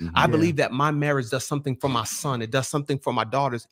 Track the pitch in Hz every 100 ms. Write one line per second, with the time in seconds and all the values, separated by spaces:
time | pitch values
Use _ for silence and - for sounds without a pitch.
0 | 82 90 156 156 170 147 127 123 151 147
1 | 147 139 113 131 - 147 143 123 147 120
2 | 110 - 151 123 113 135 127 151 143 135
3 | - 120 110 131 139 120 -